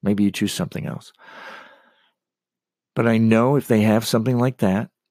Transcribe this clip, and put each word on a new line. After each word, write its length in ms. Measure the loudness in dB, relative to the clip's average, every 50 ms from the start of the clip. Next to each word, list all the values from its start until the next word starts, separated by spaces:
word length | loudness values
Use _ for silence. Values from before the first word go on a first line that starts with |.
| -4
Maybe 220 | -2 0 0 0
you 60 | -2
choose 200 | -2 -2 -4 -4
something 340 | -4 -6 -6 -6 -8 -8 -8
else. 280 | -10 -10 -12 -14 -20 -20 _ -20 -20 -20 -20 -20 -20 -20 -20 -20 -20 -20 _ _ _ _ _ _ _ _ _ _ _ _ _ _ _ _ _ _ _ _ _ _ _ -4
But 120 | -2 0
I 100 | 2 2
know 380 | 2 2 4 4 4 4 2 2
if 120 | 0 0
they 140 | 2 2 4
have 240 | 4 4 2 2 0
something 320 | 0 -2 0 0 0 0
like 200 | 0 0 -2 -2
that, 320 | -2 0 0 0 0 -4 -6 _ _ _ _